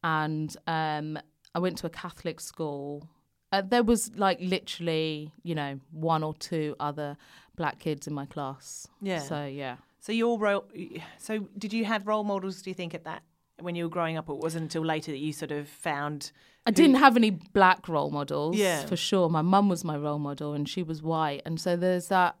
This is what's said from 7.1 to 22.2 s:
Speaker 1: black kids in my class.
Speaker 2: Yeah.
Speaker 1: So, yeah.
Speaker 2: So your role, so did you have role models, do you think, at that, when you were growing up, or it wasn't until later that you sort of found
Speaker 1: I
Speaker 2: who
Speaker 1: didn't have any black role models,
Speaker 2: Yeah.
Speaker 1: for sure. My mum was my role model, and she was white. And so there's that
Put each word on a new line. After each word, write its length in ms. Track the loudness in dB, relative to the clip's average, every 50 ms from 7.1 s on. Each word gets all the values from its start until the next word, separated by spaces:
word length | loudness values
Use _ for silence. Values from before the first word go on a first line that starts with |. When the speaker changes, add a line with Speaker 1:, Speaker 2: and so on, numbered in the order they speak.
| -8 -12 -16 -20 -20 -20 -20 _ _
Speaker 1:
black 220 | -4 -4 -4 -4 -4
kids 280 | -4 -4 -4 -4 -6 -8
in 60 | -8
my 120 | -8 -8
class. 640 | -10 -8 -8 -8 -8 -8 -10 -14 -18 -16 -16 -18 -20 _ _
Speaker 2:
Yeah. 180 | -6 -4 -4 -4
Speaker 1:
So, 260 | -4 -4 -6 -6 -6
yeah. 300 | -6 -8 -8 -8 -8 -10 -12 -16 _ _ _
Speaker 2:
So 120 | -8 -4
your 280 | 0 0 2 2 2 2
role, 260 | 2 2 2 0 -2 -6 -12 -12 -12 -10 -12 -14 -14 -14 -18 -20
so 280 | -8 -6 -6 -6 -6 -8 -10 -8
did 140 | -8 -2
you 140 | 0 0 0
have 220 | 0 0 -2 0 0
role 160 | 0 0 0
models, 400 | 0 -2 -2 -2 -6 -8 -8 -10
do 80 | -12
you 20 | -8
think, 220 | -8 -8 -8 -8
at 80 | -10 -10
that, 180 | -10 -12 -12 _ _ _ _ _ _ _ -12
when 160 | -8 -6 -4
you 80 | -4 -4
were 40 | -2
growing 260 | -2 -2 -2 -2 -2 -4
up, 120 | -4 -6
or 60 | -6
it 60 | -4
wasn't 220 | -4 -4 -2 -4 -6
until 200 | -4 -4 -4 0
later 280 | 0 -2 -2 -2 -6
that 80 | -8 -4
you 120 | -4 -6
sort 200 | -6 -6 -6 -6
of 160 | -6 -6 -8 -10
found 640 | -14 -8 -4 -4 -2 -2 -2 -4 -4 -6 -10 -12 _ _ -20 _ _ _ _
Speaker 1:
I 60 | 0
Speaker 2:
who 40 | 6
Speaker 1:
didn't 200 | 8 8 8 10
have 200 | 10 8 8 8
any 140 | 8 6 4
black 580 | 4 -2 -8 -2 4 6 8 8 6 4 0 -2
role 220 | -2 0 0 0
models, 460 | -2 -4 -4 -2 -2 -2 -2 0 0 2
Speaker 2:
Yeah. 280 | 2 2 2 0 0 -2
Speaker 1:
for 80 | -2
sure. 340 | -2 0 2 4 4 4 4
My 140 | 4 4 4
mum 260 | 6 6 6 6 6
was 140 | 4 2 -2
my 120 | -4 -4
role 220 | -2 -2 -2 -2 -2
model, 360 | -2 -4 -6 -6 -6 -4 -2
and 120 | -4 -4 -4
she 140 | -4 -6
was 220 | -4 -4 -6 -6 -2
white. 400 | -2 0 0 0 0 -2 -4 -6
And 160 | -6 -6 -4
so 140 | 0 0 0 2
there's 300 | 2 2 2 2 0 2
that 280 | 4 4